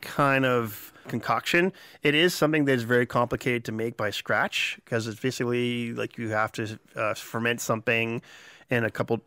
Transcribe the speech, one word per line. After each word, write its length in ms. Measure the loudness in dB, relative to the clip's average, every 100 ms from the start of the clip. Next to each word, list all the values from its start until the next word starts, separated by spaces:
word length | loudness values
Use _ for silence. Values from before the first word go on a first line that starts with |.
kind 440 | -6 2 4 4 4
of 460 | 2 0 -6 -16 -18 -8
concoction. 640 | -6 -2 -2 2 4 2 0 -20 -2
It 100 | 0
is 200 | 4 2 4
something 300 | 2 4 4
that 80 |
is 100 | 2
very 220 | 4 2 4
complicated 560 | 2 0 0 -2 -2 -2
to 60 |
make 240 | -4 -4 -2
by 120 | -4
scratch, 680 | -4 0 0 2 0 -4 -6 -4
'cause 220 | -4 -4
it's 120 | -4
basically, 760 | -4 -2 -2 0 0 -2 -4
like, 240 | -6 -8 -6
you 120 | -4
have 220 | 0 -2
to, 240 | -2 -8 -8 _ -4
uh, 180 | -4 -4
ferment 460 | -6 -2 -2 -2
something 600 | -2 -2 0 0 0 -4 -10 -20 -20 -16 -2
in 140 | 0
a 60 | 0
couple, 280 | -2 -2 -2